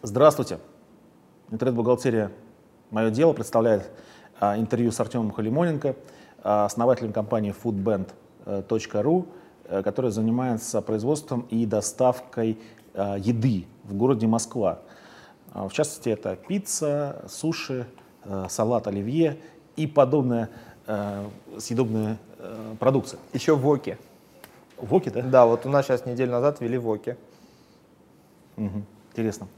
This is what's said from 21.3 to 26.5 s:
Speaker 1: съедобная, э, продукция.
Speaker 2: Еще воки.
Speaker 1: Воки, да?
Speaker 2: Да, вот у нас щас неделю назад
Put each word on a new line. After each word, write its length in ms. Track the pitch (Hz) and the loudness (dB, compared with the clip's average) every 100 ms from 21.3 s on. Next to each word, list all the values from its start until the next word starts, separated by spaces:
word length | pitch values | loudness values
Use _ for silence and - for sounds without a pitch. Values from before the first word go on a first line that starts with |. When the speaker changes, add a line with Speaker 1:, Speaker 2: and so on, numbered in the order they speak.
| - - 101 | -14 -16 -14
Speaker 1:
съедобная, 580 | - 117 117 110 107 110 - - | -6 -2 0 -2 -2 -6 -12 -18
э, 360 | 95 113 110 110 | -14 -14 -14 0
продукция. 400 | 123 135 - - - | 2 2 -2 -14 -8
Speaker 2:
Еще 200 | 123 - | -2 2
воки. 440 | 147 139 143 - - - - _ - - - - - | 4 4 2 -2 -10 -14 -20 _ -20 -20 -20 -20 -14
Speaker 1:
Воки, 320 | 120 175 - | 0 0 2
да? 100 | 123 | -4
Speaker 2:
Да, 240 | 127 131 | 4 8
вот 220 | 117 117 131 | 8 6 2
у 20 | |
нас 160 | 143 139 | 2 2
щас 200 | 123 127 | -2 -2
неделю 240 | 120 127 | -2 0
назад 260 | 120 143 | 2 0